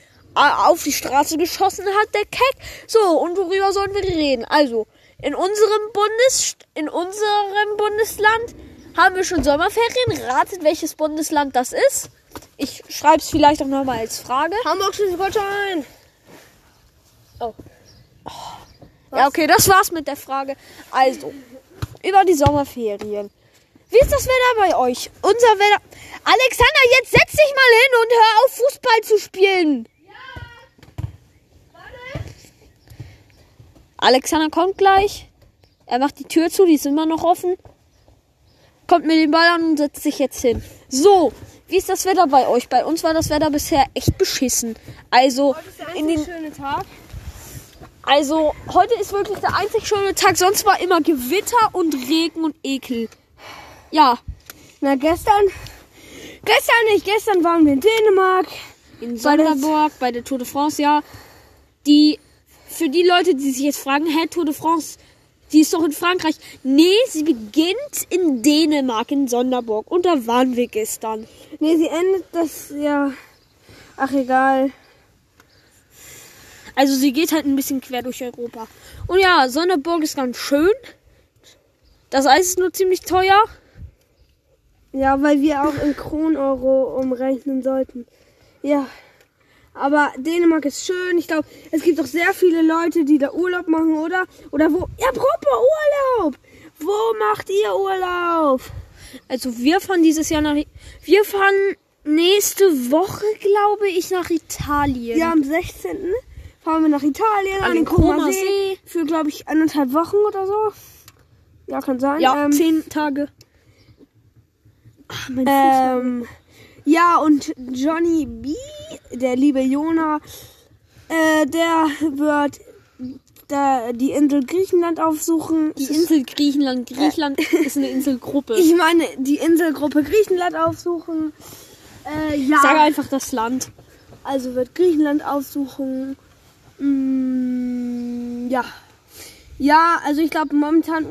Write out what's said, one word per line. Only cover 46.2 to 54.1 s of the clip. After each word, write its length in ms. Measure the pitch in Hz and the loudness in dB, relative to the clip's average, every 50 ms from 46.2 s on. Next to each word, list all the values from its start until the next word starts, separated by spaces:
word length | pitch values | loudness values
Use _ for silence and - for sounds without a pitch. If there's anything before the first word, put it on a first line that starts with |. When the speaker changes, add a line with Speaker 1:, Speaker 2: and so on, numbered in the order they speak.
| 302 | -4
Speaker 2:
schöne 260 | 349 349 330 320 302 - | -8 -10 -12 -12 -14 -14
Tag. 320 | - 277 277 294 349 392 - - - - - - - - - - - - - - - - - - - - - _ _ - | -12 -10 -8 -8 -8 -8 -10 -16 -20 -20 -20 -18 -18 -16 -16 -18 -18 -20 -20 -20 -20 -20 -20 -20 -20 -20 -20 _ _ -2
Speaker 1:
Also, 500 | - 269 294 302 262 311 320 311 302 - - - - - | 0 2 2 2 0 0 0 0 0 -2 -4 -8 -2 2
heute 200 | 320 - 427 466 403 | 2 2 2 0 -4
ist 120 | 392 - | -4 -4
wirklich 260 | - 202 - - 381 - | -4 -6 -4 -4 -6 -4
der 160 | - 330 - | -4 -4 -2
einzig 320 | 302 392 427 - 427 - | -2 -4 -2 -4 -4 -4
schöne 280 | - 427 403 392 392 339 | -2 -2 -2 -2 -2 -2
Tag. 220 | - 370 403 - | 0 2 2 2
Sonst 280 | - 359 370 415 - - | 2 2 0 0 0 2
war 140 | 403 370 - | 0 0 2
immer 220 | 359 370 359 339 | 2 0 0 0
Gewitter 560 | 285 339 320 254 247 247 330 403 403 - 480 480 440 392 - | 2 0 -2 -2 -2 -4 -4 -4 -2 0 0 0 0 0 0
und 200 | 370 359 311 285 | -2 -2 -2 -4
Regen 500 | 262 247 254 320 320 330 320 - 330 320 | -4 -4 -2 -2 0 -2 -2 -4 -4 -6
und 120 | 311 - _ - | -6 -6 _ -8
Ekel. 460 | 269 269 254 - - 247 233 226 214 - _ _ _ _ _ - - - - - - - - - - | -6 -6 -6 -6 -6 -6 -6 -6 -8 -10 _ _ _ _ _ -20 -20 -20 -20 -20 -20 -20 -20 -14 -4
Ja. 260 | - 311 294 233 | 2 4 4 4